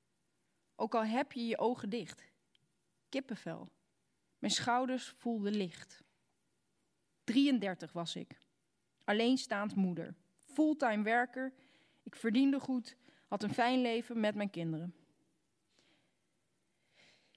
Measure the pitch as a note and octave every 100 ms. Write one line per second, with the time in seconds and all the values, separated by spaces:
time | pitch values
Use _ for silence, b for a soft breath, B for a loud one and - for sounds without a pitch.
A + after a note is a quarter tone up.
0 | _ _ _ _ _ _ _ - A3 A#3
1 | A3 A#3 C#4 B3 A#3 A3 A3 B3 G#3+ A#3
2 | E3+ - - _ _ _ _ _ _ _
3 | _ C4+ C4+ A3 E3+ E3 F#3 _ _ _
4 | _ _ _ - G#3 - - A#3+ B3+ B3+
5 | - - A#3+ A3+ G3+ G#3 F#3 - - -
6 | _ _ _ _ _ _ _ _ _ _
7 | _ _ - A#3+ C#4+ B3+ G3 F3+ D#3+ F3
8 | E3+ - - - _ _ _ _ _ _
9 | - G#3 A#3 C4 - G3+ G#3 G3 F#3 E3
10 | - - _ _ - - D#4 D4+ B3 G#3
11 | G#3 A#3 B3 C4 C4 C4 b b b b
12 | - - A3+ A3+ C#4 C4+ - B3+ A3 -
13 | b b b G3+ G#3 - A#3+ B3+ A#3+ A3+
14 | A#3 A3+ G#3+ G#3 G#3 F3 E3 D#3 F3 -
15 | _ _ _ _ _ _ _ _ _ _
16 | _ _ _ _ _ _ _ b b b
17 | b b b